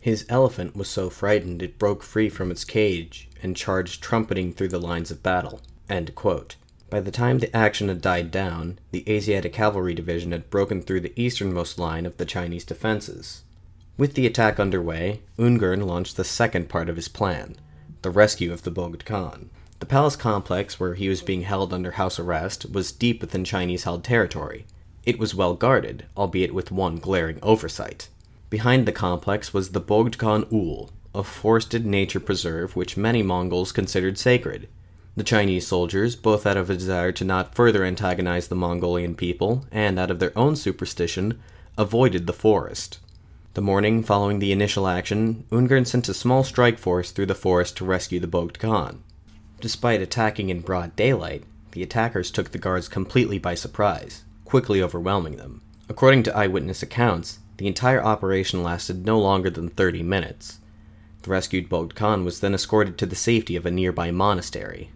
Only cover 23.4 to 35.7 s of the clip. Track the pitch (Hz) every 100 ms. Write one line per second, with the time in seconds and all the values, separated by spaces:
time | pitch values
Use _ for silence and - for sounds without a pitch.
23.4 | 92 98 90 90 92 87 85 117 92 -
24.4 | 76 - - - - - - 120 110 92
25.4 | 90 87 120 127 53 60 - - 98 92
26.4 | 92 95 90 92 92 82 82 95 80 78
27.4 | - 110 76 - - - - - - -
28.4 | - 107 120 131 107 - 92 87 - 104
29.4 | - 101 95 95 87 104 117 113 110 107
30.4 | - 110 87 65 - - - 101 98 -
31.4 | 107 113 113 117 113 101 98 - - 95
32.4 | 85 82 90 - 90 - 107 120 98 90
33.4 | 90 90 92 - 92 98 92 98 127 123
34.4 | - - - - - - - - 104 110
35.4 | 101 92 -